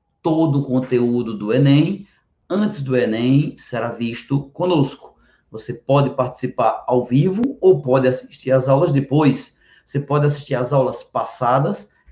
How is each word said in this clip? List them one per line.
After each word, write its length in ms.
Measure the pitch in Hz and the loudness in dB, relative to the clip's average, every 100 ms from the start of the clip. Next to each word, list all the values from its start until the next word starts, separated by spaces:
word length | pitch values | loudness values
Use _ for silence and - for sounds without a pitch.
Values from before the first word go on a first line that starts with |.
| _ _ | _ _
Todo 400 | 165 160 165 143 | -2 0 2 0
o 20 | |
conteúdo 720 | 139 127 127 123 120 120 113 104 | 0 -2 0 0 0 0 -4 -6
do 140 | 104 | -2
Enem, 560 | 123 143 143 165 196 - _ _ _ - | 2 4 4 2 -2 -12 _ _ _ -6
antes 320 | 185 208 - | -2 -2 -4
do 140 | 135 127 | -2 0
Enem, 600 | 113 110 123 135 151 - | 0 0 2 2 2 -6
será 320 | - 120 117 | -10 -8 -6
visto 540 | 117 117 113 - 139 - | -6 -8 -8 -6 -6 -6
conosco. 640 | - 180 170 131 - - _ _ _ _ | -6 -2 0 0 -6 -20 _ _ _ _
Você 220 | 110 - | -16 -12
pode 380 | - - 139 127 | -10 0 2 2
participar 760 | - 123 - 123 - 113 - - | -2 -6 -4 -8 -2 -2 -2 -2
ao 160 | 123 | -2
vivo 540 | 110 127 180 190 269 - | 2 2 2 0 -4 2
ou 220 | 123 135 | 4 4
pode 260 | 127 131 127 | 2 2 2
assistir 440 | 131 - - 131 | 0 -8 -10 0
às 180 | 131 131 | 0 2
aulas 240 | 135 170 | 2 4
depois. 680 | 139 - 143 143 - - _ _ _ _ | 2 2 2 2 2 -4 _ _ _ _
Você 140 | 143 | -8
pode 280 | 139 147 147 | -2 0 0
assistir 280 | - - 127 | -2 -6 -6
às 160 | 127 | -2
aulas 320 | 139 123 - | 0 0 -4
passadas. 880 | - 120 110 - 120 135 147 - - _ _ | -8 -6 -6 -4 0 2 0 -4 -10 _ _